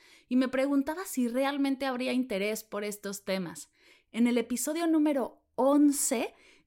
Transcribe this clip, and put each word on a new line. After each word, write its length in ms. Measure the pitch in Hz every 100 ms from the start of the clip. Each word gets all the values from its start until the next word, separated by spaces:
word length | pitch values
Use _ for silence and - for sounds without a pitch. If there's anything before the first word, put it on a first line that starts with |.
| - - -
y 80 | 247
me 120 | 254
preguntaba 580 | 262 277 277 269 330 381
si 220 | - 240
realmente 580 | 240 269 285 277 262 269
habría 260 | 247 254
interés 500 | 247 254 196 208 214
por 220 | - 202
estos 400 | 208 202 202 196
temas. 460 | - 190 170 - - _ _ _ _
En 140 | 214 240
el 100 | 240
episodio 500 | 233 247 - 320 339
número 560 | 320 302 277 220 - _
once, 800 | - 262 294 294 277 - 233 359 _ - _